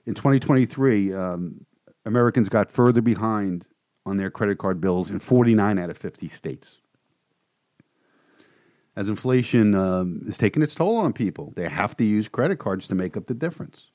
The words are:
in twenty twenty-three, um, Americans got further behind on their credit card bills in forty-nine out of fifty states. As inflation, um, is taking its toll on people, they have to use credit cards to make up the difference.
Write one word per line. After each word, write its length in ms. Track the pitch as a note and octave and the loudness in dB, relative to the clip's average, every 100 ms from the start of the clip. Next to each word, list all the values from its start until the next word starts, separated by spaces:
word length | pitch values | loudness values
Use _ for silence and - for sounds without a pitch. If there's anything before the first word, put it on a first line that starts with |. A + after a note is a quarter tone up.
| - | -10
in 80 | |
twenty 240 | - C#3 C3+ | -2 2 2
twenty-three, 760 | - C3 A#2+ - C3+ G#2+ G2 | 4 2 2 2 2 4 0
um, 520 | F#2+ F#2 F2 F2 - - _ _ _ G#2+ | -2 -4 -6 -8 -10 -20 _ _ _ -2
Americans 440 | A#2+ A#2+ B2 G2+ | 2 2 2 2
got 220 | A2 G2+ | 0 0
further 300 | - B2 A#2 | 2 4 4
behind 680 | A2+ G2+ A2+ G#2+ G2 F2 - _ _ _ G2 | 2 0 -2 -2 -4 -6 -10 _ _ _ -6
on 120 | G2 | -4
their 120 | F#2+ | -4
credit 280 | - G#2 G2 | -2 -2 -2
card 240 | G2 F2+ | -2 -2
bills 280 | F#2 F2+ F2 | 0 0 -2
in 100 | G2 | -6
forty-nine 600 | - B2+ A#2+ G#2+ G2+ F#2+ | 2 4 6 4 4 0
out 100 | F2 | -4
of 80 | D#2 | -10
fifty 300 | G2 - D#2+ | -12 -12 -14
states. 540 | - D#2 C2+ - - _ _ _ _ _ _ _ _ _ _ _ _ _ _ _ _ _ _ _ _ _ G#2+ | -10 -12 -12 -16 -20 _ _ _ _ _ _ _ _ _ _ _ _ _ _ _ _ _ _ _ _ _ -6
As 140 | G2+ | -4
inflation, 640 | G#2+ B2+ B2+ A#2+ A#2+ G#2+ | -4 0 0 2 4 4
um, 480 | G2 F#2+ F#2 F2+ E2 - | 4 2 0 -2 -6 -8
is 100 | - | -2
taking 240 | A2 D3 | 0 0
its 140 | D3 - | -2 0
toll 220 | F3 A3+ | 0 0
on 160 | E3 | 0
people, 380 | - G2+ - D2 F2+ | -2 -4 -6 -12 -8
they 120 | E2+ | -6
have 300 | D2+ G#2 - | -2 -2 0
to 60 | |
use 240 | A2 G#2+ G#2 | 0 0 -2
credit 320 | - D#3 F3+ | -2 -2 -2
cards 280 | G#2 F#2+ - | -4 -6 -4
to 60 | F#2+ | -4
make 220 | F#2 G#2 | -4 -6
up 80 | - | -8
the 80 | |
difference. 560 | A#2 E3 - - - _ | -6 -6 -8 -16 -20 _